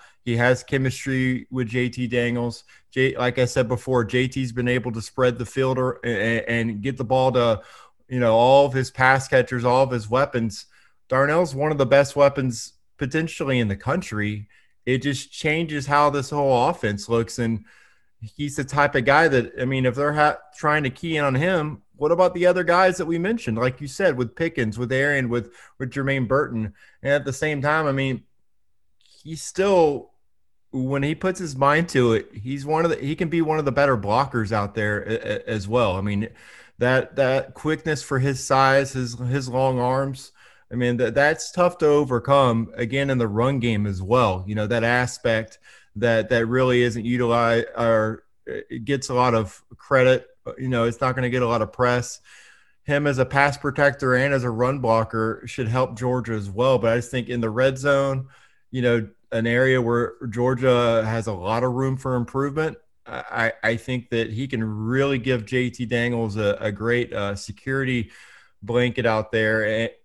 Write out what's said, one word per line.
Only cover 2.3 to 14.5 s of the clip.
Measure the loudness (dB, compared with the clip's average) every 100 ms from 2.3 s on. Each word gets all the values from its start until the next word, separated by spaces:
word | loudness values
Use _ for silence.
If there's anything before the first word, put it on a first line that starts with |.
| -2 -4 -6 _ -20 _
J-, | 0 0 2
like | -2 2
I |
said | 0 2 0
before, | -2 0 0
J | 2 0 0
T's | -2 -6
been | -2 0
able | 0 -2
to | -8
spread | -8 0 0 2
the |
field | -6 -2 0 0
or, | -2 -4
and, | -4 -2 0 -2 -2
and | -2 -2 -4
get | -6 -6
the |
ball | 0 2 4
to, | 4 2 0 -4 -20 -20 _ -8
you | 0
know, | 4
all | 4 8 6
of | 6
his | 2 -4
pass | 2 4 4 4
catchers, | 2 2 0
all | 2 4
of | 2
his | 0 -2
weapons. | 0 0 -2 -4 -6 -18 _ _ _ -4
Darnell's | 0 2 2 0
one | -2 -2
of | 0
the |
best | 4 4 4 4
weapons | 4 4 -4 -4 -10 _ _ -8
potentially | -4 -2 -4 -6 -2 0
in | 0
the | -2
country. | -2 -4 -4 -4 -4 -6 -12